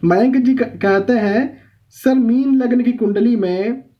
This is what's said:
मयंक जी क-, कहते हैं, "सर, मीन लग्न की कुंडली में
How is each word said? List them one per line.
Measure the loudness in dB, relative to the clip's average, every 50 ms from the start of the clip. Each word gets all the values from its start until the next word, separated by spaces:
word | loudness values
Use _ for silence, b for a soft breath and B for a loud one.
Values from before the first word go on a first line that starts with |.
| 2
मयंक | 2 2 2 2 2 2
जी | 2 2 2 2
क-, | 0 -2
कहते | -4 -4 -4 0 0 0 0 0 0 0
हैं, | 0 0 0 0 -2 -2 -4 B B B B B B B B
"सर, | _ -4 -2 0 2
मीन | 2 2 2 0 0 2 2 0
लग्न | 0 2 0 0 0
की | 0 0 -2
कुंडली | -2 -2 -2 0 0 0 0 0
में | 0 -2 -2 -2 -2 -4 -4 -6 -8 -12 _ _